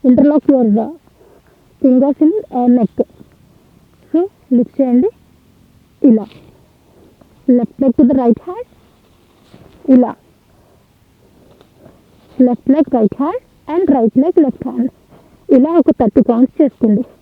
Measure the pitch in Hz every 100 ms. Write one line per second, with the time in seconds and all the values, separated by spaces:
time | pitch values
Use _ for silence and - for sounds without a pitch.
0 | 269 247 285 302 - 269 226 208 247 330
1 | _ _ _ _ _ _ _ _ 262 254
2 | 277 269 311 415 - 254 247 247 214 -
3 | - _ - _ _ _ _ _ _ _
4 | _ 311 381 _ _ 247 247 - 262 240
5 | 381 _ _ _ _ _ _ _ _ _
6 | 277 220 196 - - _ _ _ _ _
7 | _ _ _ _ - 247 233 - 269 -
8 | 254 269 240 - - 381 508 _ _ _
9 | _ _ _ _ _ - - _ - 262
10 | 233 226 _ _ _ _ _ _ _ _
11 | _ _ _ _ _ _ _ _ - _
12 | _ _ _ - 247 240 - 277 311 247
13 | 214 - 285 466 _ _ - 320 359 277
14 | 226 254 302 359 277 - 262 247 247 _
15 | _ _ _ _ - 269 285 339 - -
16 | 233 - 220 233 254 - 294 _ 220 208
17 | - _